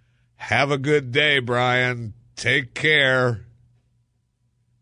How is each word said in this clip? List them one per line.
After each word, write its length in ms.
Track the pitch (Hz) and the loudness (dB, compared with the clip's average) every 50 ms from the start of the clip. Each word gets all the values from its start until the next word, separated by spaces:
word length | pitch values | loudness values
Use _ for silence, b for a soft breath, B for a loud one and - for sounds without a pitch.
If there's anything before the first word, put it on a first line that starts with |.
| _ _ _ _ _ _ _ | _ _ _ _ _ _ _
Have 360 | _ - - 110 117 143 139 | _ -6 -2 0 0 2 0
a 60 | 147 139 | 0 -2
good 340 | 131 143 151 151 139 123 | 0 0 0 0 0 -2
day, 280 | 117 143 151 151 143 139 | 0 0 2 2 2 2
Brian. 720 | 123 117 120 123 123 123 123 127 127 127 127 120 117 107 101 - _ _ _ | 0 0 -2 0 0 2 2 0 0 -2 -2 -4 -8 -12 -12 -16 _ _ _
Take 380 | - - 123 127 139 131 120 - | -6 -2 -2 -2 -2 -2 -6 -8
care. 720 | - - 151 156 147 139 131 131 131 127 123 117 98 - - - _ _ _ _ _ _ _ _ _ _ _ _ _ _ _ _ _ _ _ _ _ _ _ _ _ | -4 0 0 2 2 2 2 2 2 2 0 0 -4 -8 -16 -20 _ _ _ _ _ _ _ _ _ _ _ _ _ _ _ _ _ _ _ _ _ _ _ _ _